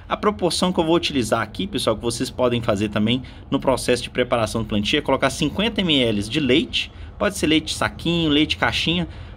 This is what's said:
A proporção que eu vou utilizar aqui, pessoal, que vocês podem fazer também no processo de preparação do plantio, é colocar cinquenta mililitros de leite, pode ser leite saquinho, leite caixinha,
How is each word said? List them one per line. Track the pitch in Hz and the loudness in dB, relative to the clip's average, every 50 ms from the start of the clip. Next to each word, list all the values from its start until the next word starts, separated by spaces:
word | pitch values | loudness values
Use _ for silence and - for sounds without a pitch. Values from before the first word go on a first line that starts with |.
| - - | -8 -6
A | - - | -4 -2
proporção | - 208 208 208 196 165 - - 185 185 185 | 0 -2 0 0 0 0 0 2 0 0 2
que | - | 2
eu | 165 | 2
vou | 160 170 | 4 4
utilizar | 170 170 - 151 135 113 101 113 113 | 2 2 0 -2 0 0 0 0 0
aqui, | 107 - - - 185 - | 0 -4 -4 -6 -6 -4
pessoal, | - 127 123 117 110 | -4 -2 0 0 0
que | 107 | 0
vocês | 113 117 117 - 131 127 | 0 -4 -2 -2 -4 -6
podem | - - 127 123 120 120 | -2 0 2 2 2 2
fazer | 117 - 107 98 107 104 | 0 0 0 2 0 0
também | 104 110 104 113 120 131 127 - - - - - | 0 0 2 2 2 0 -2 -6 -16 -16 -8 -4
no | 139 135 | -4 -2
processo | - 143 127 117 - - 123 120 - | 2 2 0 0 2 0 0 0 0
de | - | -4
preparação | - - 120 123 131 117 110 104 - 113 | -2 -2 0 2 2 0 0 0 -2 -4
do | 110 - | -4 0
plantio, | 113 104 101 - - 147 | 0 0 0 2 0 0
é | |
colocar | 143 - 135 - - 135 | 2 2 0 2 2 0
cinquenta | - - 160 143 - - 202 233 226 214 190 | 0 0 -2 -2 0 0 -2 -2 0 0 0
mililitros | 170 151 135 123 113 110 101 101 110 | 2 4 4 4 2 2 0 -2 -2
de | 123 156 | -2 0
leite, | 151 123 127 160 254 - - - - - - - - - - - | 2 4 4 4 2 0 -4 -4 -6 -6 -10 -14 -14 -12 -6 -2
pode | 101 104 196 - | -2 -2 0 0
ser | - 156 | 2 2
leite | 156 156 156 - - | 2 2 2 0 -4
saquinho, | - - 107 - - - 165 170 170 165 151 | -2 -2 -2 -2 -2 -2 0 0 2 2 2
leite | 143 147 151 143 - - | 4 4 2 2 0 0
caixinha, | 139 120 110 - - 165 165 180 170 - - - - - - | 0 0 0 0 0 0 0 0 -2 -4 -8 -12 -14 -14 -14